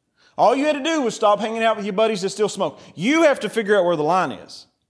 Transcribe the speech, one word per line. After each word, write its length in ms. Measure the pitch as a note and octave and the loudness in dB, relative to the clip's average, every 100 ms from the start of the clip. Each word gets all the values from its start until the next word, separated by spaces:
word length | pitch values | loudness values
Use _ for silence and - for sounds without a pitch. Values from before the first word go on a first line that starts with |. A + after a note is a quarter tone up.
| _ _ _ - | _ _ _ 0
All 200 | F3+ C4 | 2 4
you 100 | D4 | 0
had 80 | |
to 100 | D4 | 0
do 200 | C4+ D#4+ | -2 -2
was 100 | B3 | -2
stop 260 | - G#3+ G#3 | 0 2 2
hanging 220 | A3 A3+ | 0 -2
out 140 | A3+ G#3+ | -2 -2
with 100 | G3+ | -4
your 80 | |
buddies 300 | G3 A3 A3 | 0 0 0
that 80 | F#3 | -6
still 180 | F#3+ G#3+ | -2 -4
smoke. 300 | - E3+ - - - | -2 -6 -6 -16 -6
You 260 | F#3+ D#4+ | 0 4
have 180 | E4 C4+ | 4 2
to 80 | G#3+ | -2
figure 280 | A3 G3+ G#3 | -4 0 2
out 80 | F3 | 2
where 100 | E3+ | 0
the 60 | |
line 300 | D3+ F#3 D#3+ | 0 0 0
is. 340 | G#2 D2 - - _ | -6 -16 -20 -20 _